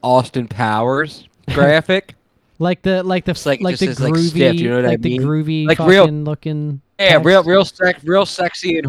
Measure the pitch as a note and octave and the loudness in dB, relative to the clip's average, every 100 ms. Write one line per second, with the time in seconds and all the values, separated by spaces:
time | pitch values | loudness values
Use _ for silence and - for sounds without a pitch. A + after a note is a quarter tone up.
0 | C3+ B2+ B2+ C3 A#2 G2 A2+ G#2+ A#2 C3+ | 0 2 0 -4 -6 -4 -2 0 -2 -2
1 | D3+ - - _ - C3 C#3+ D#3+ - F#3+ | -4 -8 -20 _ -6 0 2 2 0 -4
2 | - - _ _ _ - F3 F3+ F#3 F#3 | -4 -18 _ _ _ -6 -4 -2 -2 -2
3 | F#3 F#3 F#3 E3 D3 C3+ F#3 C#3+ D3 B2 | -2 -4 -4 -4 -2 -2 -2 -2 -2 -2
4 | C#3+ E3 E3+ D#3 C3+ A#2 A#2+ B2 B2 A#2 | 0 0 0 2 2 2 0 0 0 0
5 | A#2+ B2+ C#3 D#3 D3+ D#3 D3+ E3 E3 G3 | -2 -2 -2 -2 -2 -2 0 0 4 6
6 | E3 D3+ D3+ D3+ D#3+ D3+ D3+ C#3 _ - | 4 0 -6 -6 -8 -6 -6 -10 _ -2
7 | F#3+ D#3+ D#3+ F#3+ E3 F#3+ F#3 - F3+ E3+ | 2 4 6 4 4 2 2 -2 -2 -2
8 | D3 F#3+ F#3+ - F3 - F3+ E3 | -2 0 0 -2 -6 -4 -4 -2